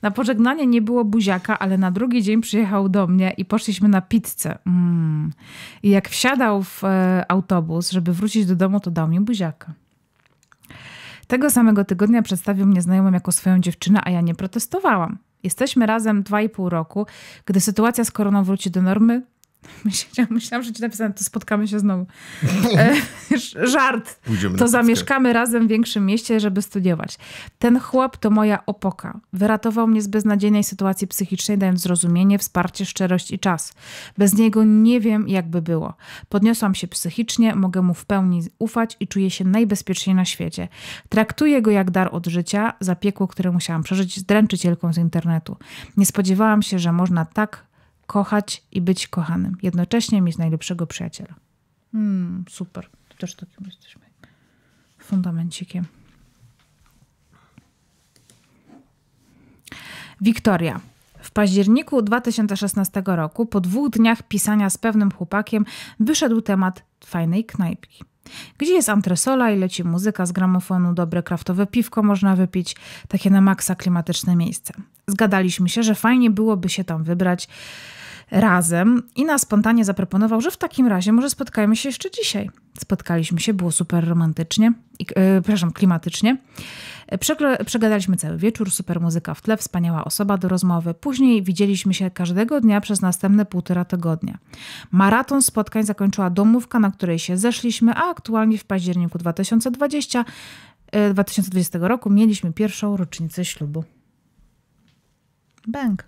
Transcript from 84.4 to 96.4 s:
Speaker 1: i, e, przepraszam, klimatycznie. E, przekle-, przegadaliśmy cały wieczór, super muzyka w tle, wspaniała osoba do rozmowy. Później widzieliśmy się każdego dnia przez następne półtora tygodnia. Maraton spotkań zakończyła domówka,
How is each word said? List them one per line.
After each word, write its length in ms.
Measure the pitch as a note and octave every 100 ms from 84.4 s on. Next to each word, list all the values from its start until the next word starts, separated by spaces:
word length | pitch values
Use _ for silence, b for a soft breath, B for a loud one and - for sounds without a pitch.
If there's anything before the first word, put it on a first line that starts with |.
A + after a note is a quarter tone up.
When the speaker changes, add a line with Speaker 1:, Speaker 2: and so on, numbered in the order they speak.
| D#3+ - A3 A#3 _ -
Speaker 1:
i, 80 | -
e, 260 | - F#3+ F#3+
przepraszam, 320 | F3 G#3 E3+
klimatycznie. 640 | - G3 E3 E3+ - A3 C4 B B B B B B B
E, 120 | F#3
przekle-, 460 | - D#4 D4 B3+
przegadaliśmy 520 | G#3 A#3 A3 G#3 F#3 F3+
cały 220 | D#3 D#3+
wieczór, 320 | G3+ A3+ G3+
super 300 | - F#3 F3
muzyka 340 | E3+ E3 D#3+
w 80 | D#3
tle, 140 | - A3
wspaniała 480 | - F3+ E3+ D#3+
osoba 340 | - - G3+ G3+
do 100 | F3+
rozmowy. 460 | F#3 F3+ E3+ E3+
Później 480 | E3 D4 B3+ C4 A3+
widzieliśmy 520 | F#3 F3 G3+ F#3+ G3
się 160 | F#3 F#3
każdego 500 | - F3 F3 A#3 D4
dnia 200 | A3+ G#3
przez 200 | G3+ G3+
następne 460 | F#3 F3+ G3 G3+ G#3
półtora 380 | F3+ - F3
tygodnia. 540 | F3+ F3+ E3 D#3+ - - B B B B B
Maraton 520 | F3+ G3 A3+ C4 C#4
spotkań 420 | - - G#3 A3
zakończyła 460 | G#3+ G3+ G3 - F#3
domówka, 480 | F3